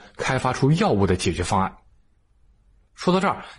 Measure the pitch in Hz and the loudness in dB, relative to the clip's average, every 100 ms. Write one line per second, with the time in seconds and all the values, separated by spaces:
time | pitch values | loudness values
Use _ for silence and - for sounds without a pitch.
0 | - - - 131 127 120 135 165 208 104 | -8 -8 -4 -2 -2 0 2 2 2 2
1 | 95 92 95 85 87 101 95 - _ _ | 2 2 0 -2 -2 -2 -2 -6 _ _
2 | _ _ _ _ _ _ _ _ _ - | _ _ _ _ _ _ _ _ _ -4
3 | - 185 185 107 - | 0 2 0 -4 -10